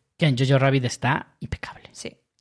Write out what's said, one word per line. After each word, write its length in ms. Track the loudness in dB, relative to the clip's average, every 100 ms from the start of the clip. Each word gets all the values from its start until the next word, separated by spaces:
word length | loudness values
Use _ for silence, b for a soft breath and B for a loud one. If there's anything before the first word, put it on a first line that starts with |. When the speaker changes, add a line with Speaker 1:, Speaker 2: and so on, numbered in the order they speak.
| _ -2
Speaker 1:
Que 80 | 0
en 100 | 2
Jojo 200 | 2 4
Rabbit 240 | 4 2 -2
está 420 | -2 -2 -2 -6 _
impecable. 500 | -12 -10 -12 -18 -20
Speaker 2:
Sí. 200 | -18 -18 -18 _ _